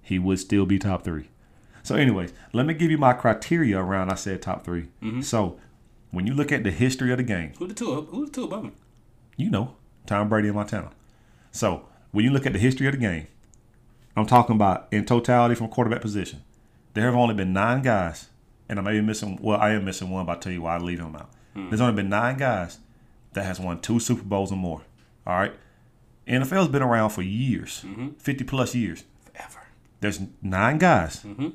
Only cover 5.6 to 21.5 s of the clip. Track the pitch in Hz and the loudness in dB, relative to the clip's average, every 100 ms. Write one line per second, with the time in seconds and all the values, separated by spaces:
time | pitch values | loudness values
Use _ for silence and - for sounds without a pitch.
5.6 | - _ _ - - 90 98 135 143 143 | -20 _ _ -20 -10 -4 -2 0 0 0
6.6 | 104 82 127 131 127 123 123 92 78 - | 0 2 0 2 0 0 0 -2 -6 -8
7.6 | 180 214 226 139 156 202 294 - 233 208 | -10 -6 -4 -4 -6 -8 -8 -6 -8 -8
8.6 | 117 - _ - _ _ - - - 101 | -10 -16 _ -20 _ _ -16 -4 -2 0
9.6 | 131 - - _ - 101 104 107 104 104 | -4 -10 -20 _ -4 -2 2 2 2 -2
10.6 | 101 104 78 - _ _ _ _ _ - | -4 -6 -8 -16 _ _ _ _ _ -2
11.6 | 107 85 - - - 101 117 135 135 98 | 0 0 -8 -20 -4 2 4 4 0 2
12.6 | 123 131 135 139 110 82 80 - _ - | 2 2 0 0 -2 -2 -8 -20 _ -20
13.6 | _ _ - _ - - 107 123 - 110 | _ _ -20 _ -8 -2 6 6 6 4
14.6 | 101 - - 104 98 120 120 123 120 120 | 4 2 0 -2 2 2 4 4 4 2
15.6 | 113 - 117 117 110 104 90 71 - _ | -2 -2 0 -2 -4 -6 -6 -12 -20 _
16.6 | _ _ _ 110 120 123 117 107 92 95 | _ _ _ 0 2 4 4 2 0 2
17.6 | 110 131 131 104 87 - - - _ _ | 2 2 2 2 0 -6 -18 -20 _ _
18.6 | - 101 98 107 107 107 104 92 107 104 | -8 -4 0 2 0 -2 -6 -4 -2 2
19.6 | 107 107 95 92 92 92 87 85 95 87 | 2 2 -2 -6 -6 -4 -4 -6 -6 -6
20.6 | 85 85 87 85 82 78 67 - - | -4 -4 -4 -6 -8 -14 -18 -20 -18